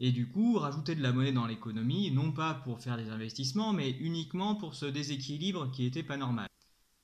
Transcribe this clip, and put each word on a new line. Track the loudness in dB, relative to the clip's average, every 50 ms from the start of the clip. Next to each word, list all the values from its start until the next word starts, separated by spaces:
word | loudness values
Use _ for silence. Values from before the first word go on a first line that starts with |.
et | 2 2
du | 4 4 2 0
coup | 2 4 4 6 6 4
rajouter | 2 2 0 -2 -2 0 0
de | 2 2
la | 2 4
monnaie | 4 4 4
dans | 4 2 2
l'économie, | 0 -2 -4 -6 -4 -2 0 0 2 2 2 2 2
non | 4 4 4 2 2
pas | 0 0 0 -2
pour | -2 -4 -6 -6 -6
faire | -4 -4 -4
des | -2 -4 -4
investissements, | -6 -6 -6 -6 -6 -4 -4 -2 0 0 2 2 2
mais | 2 2 0
uniquement | -2 -2 -2 -2 -2 -2 -2 -4 -4 -2 0 0 0
pour | 0 -2 -6 -6
ce | -4 -4
déséquilibre | -2 -2 -2 -2 -2 -4 -4 -4 -4 -4 -2 -2 -2 -2 -2 -2 -4
qui | -2 -2 -2
était | 0 0 -2 -4
pas | -4 -4
normal. | -4 -2 0 0 -2 -2 -6 -10 _ _ _ _ _ _ _ _ _